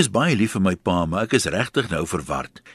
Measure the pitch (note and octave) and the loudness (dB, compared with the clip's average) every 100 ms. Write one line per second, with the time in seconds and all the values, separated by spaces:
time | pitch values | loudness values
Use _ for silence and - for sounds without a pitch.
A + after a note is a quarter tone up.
0 | C#3 G2 D#3+ A#2+ A2 G#2+ F#2+ F2+ - F2 | 2 2 2 2 2 2 0 0 0 0
1 | E2 F2 A2 B2+ - F2 B2 - A#2 D#2+ | 0 -2 0 0 0 -2 -2 -2 -2 -2
2 | E2 F2 C#2+ C#2 C2 - - | -4 -4 -4 -6 -8 -14 -20